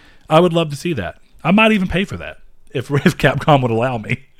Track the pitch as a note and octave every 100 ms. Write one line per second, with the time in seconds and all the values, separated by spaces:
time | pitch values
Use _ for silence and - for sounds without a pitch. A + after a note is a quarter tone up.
0 | _ - - D#3 F3+ E3+ D#3+ C#3+ F3 D3
1 | F2 - - - C#3+ G3 A3 G#3+ F#3 F3
2 | G3 G2 D2+ D#2 - - - C3+ - C#3
3 | - C3 D3 C3+ - C#3+ B2+ A2+ B2+ B2
4 | G2+ A#2 - _